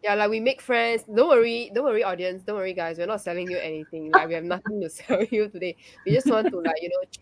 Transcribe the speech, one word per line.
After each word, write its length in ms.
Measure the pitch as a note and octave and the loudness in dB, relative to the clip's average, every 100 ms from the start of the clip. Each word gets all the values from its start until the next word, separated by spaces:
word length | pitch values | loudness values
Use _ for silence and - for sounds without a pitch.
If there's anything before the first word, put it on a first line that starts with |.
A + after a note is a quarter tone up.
Yeah, 120 | G#3 G3+ | 0 2
like, 140 | G#3 | 2
we 100 | A3 | 2
make 220 | A#3 C4+ | 0 -2
friends. 420 | - A#3+ A#3 A3+ | 0 2 2 -2
Don't 260 | - G#3+ D#4 | 0 2 6
worry, 420 | C4 A#3 A#3 A#3 | 8 6 2 -4
don't 100 | G#3 | -2
worry, 200 | C#4+ A3 | 0 2
audience. 400 | G3 F3+ F3+ F#3 | 0 -2 -4 -4
Don't 140 | F#3 G#3 | -6 -4
worry, 160 | F#3+ | -4
guys. 260 | F#3 E3 E3 | -4 -6 -4
We're 80 | F3 | -4
not 140 | G#3+ | -4
selling 280 | F#3 F3 F3+ | -4 -6 -4
you 80 | F3+ | -6
anything. 540 | D#3+ D#3+ D#3 E3 D#3 | -6 -8 -10 -10 2
Like, 160 | F4 A3+ | 2 2
we 80 | E3 | -4
have 80 | |
nothing 360 | E3+ F3+ - G#3+ | -4 -4 -4 -6
to 80 | E3+ | -6
<laughs> 0 | |
sell 340 | - - G#3 G#3+ | -8 -2 0 0
you 180 | A3 G#3 | 0 -2
today. 260 | F#3 F3+ F3 - - - | -4 -8 -8 -18 -12 0
We 60 | |
just 180 | B4 C4 | 2 4
want 220 | A3 A3+ | 2 2
to, 80 | - | -2
like, 220 | A#3 A3+ | -2 -2
you 80 | F3 | -4
know, 120 | F3 - - | -6 -6 -2